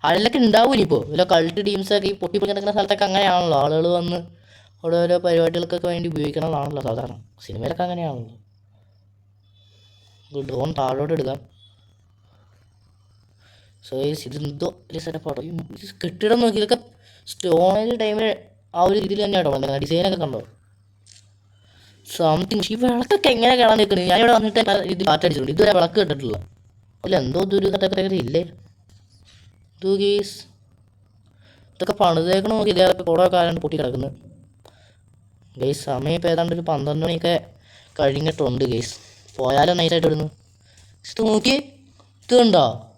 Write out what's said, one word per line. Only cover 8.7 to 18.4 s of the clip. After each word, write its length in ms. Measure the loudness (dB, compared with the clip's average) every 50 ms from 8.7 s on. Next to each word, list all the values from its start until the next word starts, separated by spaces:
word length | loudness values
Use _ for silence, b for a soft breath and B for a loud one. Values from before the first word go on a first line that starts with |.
| _ _ _ _ _ _ _ _ _ _ _ _ _ _ _ _ _ _ _ _ _ _ _ _ _ _ _ _ _ _ _
നമുക്ക് 220 | _ -10 -10 -8 -6
ഡ്രോൺ 180 | -6 -4 -4 -4 -2 -2
താഴോട്ട് 340 | -2 -2 -2 -4 -2 -2 -2
എടുക്കാം. 240 | -2 -2 -4 -6 -10 -12 -20 _ _ _ _ _ _ _ _ _ _ _ _ _ _ _ _ _ _ _ _ _ _ _ _ _ _ _ _ _ _ _ _ _ _ _ _ _ b b b b b b b b _ _
So, 60 | -10 -6 -4 -4
ഗൈസ്, 220 | -4 -4 -6 -8 -12
ഇതെന്തോ 400 | -10 -8 -10 -10 -8 -6 -8 -8 -8 -10 -20 _
ഒരു 100 | -12 -10 -10
സെറ്റപ്പാട്ടോ. 340 | -8 -10 -8 -8 -8 -8 -8 -10 -10
ഈ 40 | -10 -10 -10 -12 -16 -18 -18 -20 -14 -10 -10
കെട്ടിടം 340 | -10 -8 -4 0 2 2 4 2
നോക്കി, 140 | 2 2 0 0
ഇതൊക്കെ 180 | 0 0 -2 -2 -18 _ b b b b b b -20 -16
സ്റ്റോൺ 400 | -8 -2 0 2 4 4 4 2 0 -2
ഏജ് 160 | -2 -4 -2 -2
ടൈമിൽ 220 | -2 -2 0 0 -2 -2 -4